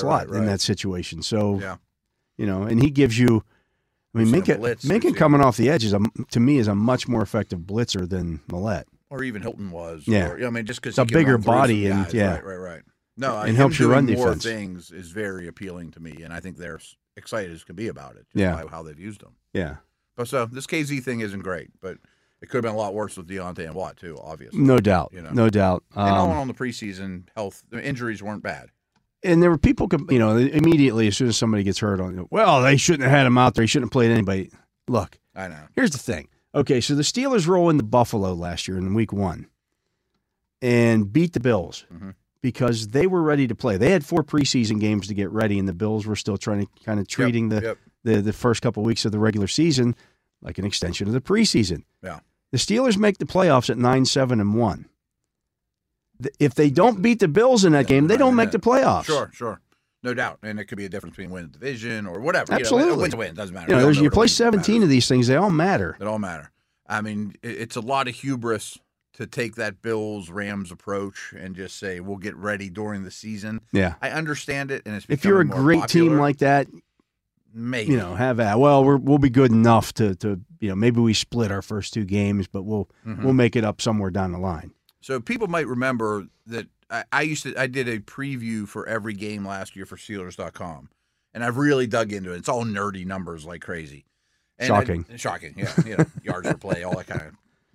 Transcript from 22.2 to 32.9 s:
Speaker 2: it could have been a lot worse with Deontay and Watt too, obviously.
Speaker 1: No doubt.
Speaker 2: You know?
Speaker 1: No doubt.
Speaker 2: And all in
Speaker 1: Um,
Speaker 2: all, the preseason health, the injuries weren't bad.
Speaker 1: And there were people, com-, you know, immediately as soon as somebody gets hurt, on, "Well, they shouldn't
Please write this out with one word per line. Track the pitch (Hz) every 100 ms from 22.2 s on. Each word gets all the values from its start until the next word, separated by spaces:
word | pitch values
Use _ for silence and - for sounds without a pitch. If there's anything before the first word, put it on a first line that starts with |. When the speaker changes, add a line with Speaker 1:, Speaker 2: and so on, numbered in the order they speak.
| _ _
Speaker 2:
it | -
could | 131
have |
been | 113
a | 107
lot | 104
worse | 104 101 -
with | 85
Deontay | 95 90 87 85
and |
Watt | 82 85 -
too, | 87 73
obviously. | 69 78 62 -
Speaker 1:
No | 135 127
doubt. | 101 90 69
Speaker 2:
You | 90
know? | 78
Speaker 1:
No | 117 113
doubt. | 104 95 90 -
Speaker 2:
And | 104 101
all | 98
in | 92
Speaker 1:
Um, | 151
Speaker 2:
all, | 131
the |
preseason | - 127 113 104 95 98 90 90 -
health, | 101 - _
the | 117 139
injuries | 131 120 101
weren't | 101 104
bad. | 101 76 62 _ _ _ _ _
Speaker 1:
And | 185 170
there | 175
were | 160
people, | 240 277 208
com-, | 160 -
you | 127
know, | 110 110
immediately | 135 151 160 165 135 110 107
as | 95
soon | 127
as | 104
somebody | 113 107
gets | 98 92
hurt, | 107 95
on, | 92 92 87
"Well, | 208 208 143
they | 131 139
shouldn't | -